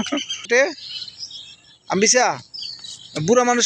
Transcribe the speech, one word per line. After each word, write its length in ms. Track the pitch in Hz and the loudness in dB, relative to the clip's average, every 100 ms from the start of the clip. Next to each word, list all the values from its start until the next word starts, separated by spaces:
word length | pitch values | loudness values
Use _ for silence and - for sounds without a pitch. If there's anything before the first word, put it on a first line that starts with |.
| - 285 - | -2 -4 -6
হাঁটে। 320 | - - 240 285 285 - - - - - - - - _ _ - | -8 0 2 2 -2 -12 -12 -14 -16 -16 -16 -20 -20 _ _ -4
আম্বিসা, 360 | 185 214 247 208 131 - - - - - - - 151 | 2 4 4 4 0 -8 -16 -16 -16 -16 -18 -12 -4
বুড়া 220 | 160 247 | 4 4
মানুষ 200 | 240 240 | 4 2